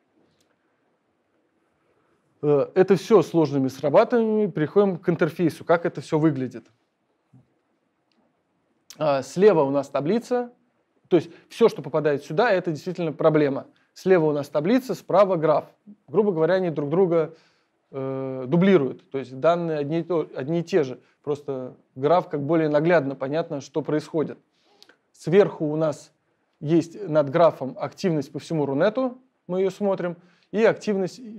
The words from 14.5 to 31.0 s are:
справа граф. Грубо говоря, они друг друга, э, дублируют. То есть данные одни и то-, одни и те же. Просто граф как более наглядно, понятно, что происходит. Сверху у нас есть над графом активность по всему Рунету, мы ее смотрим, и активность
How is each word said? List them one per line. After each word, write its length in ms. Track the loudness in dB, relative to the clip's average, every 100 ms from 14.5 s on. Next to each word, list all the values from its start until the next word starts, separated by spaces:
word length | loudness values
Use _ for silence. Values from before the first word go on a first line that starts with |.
| -4 0 0 0 -10
справа 420 | 0 4 4 2
граф. 280 | 2 0 0 _ -20 -20 _
Грубо 240 | 0 0
говоря, 240 | 2 2 2
они 140 | 0
друг 200 | -4 -2
друга, 440 | 0 2 2 -2 -8 _ _ _ _ _
э, 540 | -10 -8 -6 -8 -8 -2
дублируют. 640 | 2 6 4 4 -6 _
То 80 | -10
есть 220 | -10 -2
данные 380 | 0 0 -2 -4
одни 220 | -4 -4
и 40 |
то-, 260 | -4 -4 -4 -8
одни 240 | -6 -4
и 40 |
те 200 | 0 0
же. 160 | 0 -6 _ _
Просто 520 | -8 -8 -8 -10 -10 -16 _ -4
граф 340 | 2 2 0
как 140 | -6
более 260 | -2 0 2
наглядно, 460 | 2 4 2 0 -6
понятно, 460 | -6 -6 -6 -8
что 200 | -8 -8
происходит. 560 | -4 -4 -4 -6 -6 -8 _ _ _ _ _ _ _
Сверху 520 | _ 0 4 4 2 -4
у 100 | -2
нас 360 | -2 -4 -12 _ _ _ _ _
есть 480 | 0 0 0 -6 -2
над 220 | 0 0
графом 460 | 4 4 2 -10 -8
активность 520 | -10 -4 -2 -2 -4
по 80 | -10
всему 260 | -6 -4 -2
Рунету, 520 | 0 0 0 -4 -6 _ _ -8
мы 120 | -2
ее 120 | -2
смотрим, 460 | -2 -2 -2 -4 -8 _ _ _
и 120 | 0
активность 560 | 2 0 -2 -4